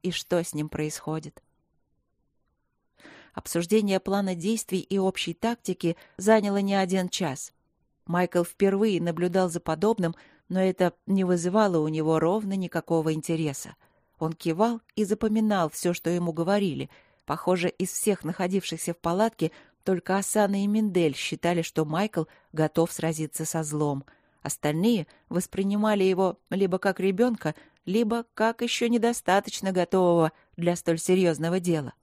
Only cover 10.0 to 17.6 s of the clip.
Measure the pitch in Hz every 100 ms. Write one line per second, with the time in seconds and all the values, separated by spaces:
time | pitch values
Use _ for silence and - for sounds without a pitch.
10 | 170 170 - _ _ 185 190 185 180 -
11 | - 196 180 180 170 202 208 170 156 156
12 | 156 160 160 208 208 196 180 170 - 165
13 | 160 160 - 165 156 135 - - _ _
14 | _ _ 160 160 175 160 226 226 _ -
15 | 202 208 220 214 214 202 160 - 180 175
16 | 160 175 175 160 170 208 202 135 139 -
17 | _ _ - 156 - 180